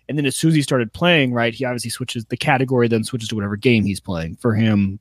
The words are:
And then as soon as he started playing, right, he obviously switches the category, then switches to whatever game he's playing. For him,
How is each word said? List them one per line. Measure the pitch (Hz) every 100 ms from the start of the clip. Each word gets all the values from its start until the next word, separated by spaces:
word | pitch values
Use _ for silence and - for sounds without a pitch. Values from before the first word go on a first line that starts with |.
| -
And | 147
then | 139
as | -
soon | 160
as |
he | 156
started | 131 131 113
playing, | - 175 165 127
right, | 120 117
he | 110
obviously | 127 120 120
switches | - 123 120 110
the | 123
category, | 151 131 131 127 117
then | 113
switches | 110 117 110
to |
whatever | 110 101 104
game | 127 113 98
he's | 95
playing. | - 85 82 -
For | 120
him, | 107 113 104 98 98